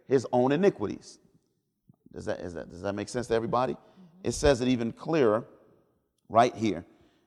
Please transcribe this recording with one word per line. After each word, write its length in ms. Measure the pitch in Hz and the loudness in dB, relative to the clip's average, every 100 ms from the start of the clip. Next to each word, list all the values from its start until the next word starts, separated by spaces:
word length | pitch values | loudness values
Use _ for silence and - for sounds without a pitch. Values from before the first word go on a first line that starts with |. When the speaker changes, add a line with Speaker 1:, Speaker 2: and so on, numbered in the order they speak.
| - | 0
Speaker 1:
his 200 | 131 117 | 0 2
own 200 | 123 127 | 0 2
iniquities. 680 | 151 196 - 104 - - - _ _ _ _ _ _ _ _ _ | 4 2 0 -8 -8 -14 -20 _ _ _ _ _ _ _ _ _
Does 140 | - 95 | -12 -8
that, 140 | - | -8
is 140 | 87 | -8
that, 160 | 82 - | -10 -12
does 120 | 85 | -8
that 120 | 101 | -6
make 140 | 101 101 | -6 -6
sense 180 | 123 113 | -6 -2
to 60 | |
everybody? 400 | 113 113 120 131 | -2 0 0 -2
Speaker 2:
Mm-hmm. 540 | - _ - - _ 120 | -6 _ -20 -20 _ -6
Speaker 1:
It 40 | |
says 280 | - 147 120 | 2 2 4
it 80 | 127 | 2
even 240 | 123 117 | 0 -2
clearer 540 | - 156 160 117 107 135 - _ _ _ _ _ _ - | -6 -2 2 4 2 -2 -20 _ _ _ _ _ _ 0
right 260 | 107 123 | 2 2
here. 300 | 101 110 85 - _ _ _ | 2 -2 -2 -10 _ _ _